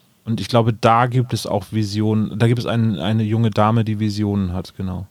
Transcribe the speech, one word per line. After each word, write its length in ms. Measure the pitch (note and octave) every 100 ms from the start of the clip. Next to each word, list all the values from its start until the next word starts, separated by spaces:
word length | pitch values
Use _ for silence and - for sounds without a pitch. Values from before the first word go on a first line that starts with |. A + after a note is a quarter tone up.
| _ _
Und 160 | - A2+
ich 80 | G2
glaube, 240 | A#2+ A2+
da 340 | G#2+ A#2 A#2 B2
gibt 260 | B2 B2
es 140 | A#2 -
auch 200 | G2+ G2
Visionen, 720 | A2 G#2+ G#2 G#2+ A2 G#2 G#2+
da 80 | A#2
gibt 100 | A#2
es 80 | -
ein, 320 | A#2 A2+ F2+
eine 240 | E2+ A2+
junge 280 | A2 A2+ A#2
Dame, 340 | G2+ G#2+ A2+
die 160 | A2 G#2
Visionen 520 | G#2+ G#2 G#2 G2+ F#2
hat, 220 | F#2 F#2 -
genau. 300 | F#2+ F#2 F#2+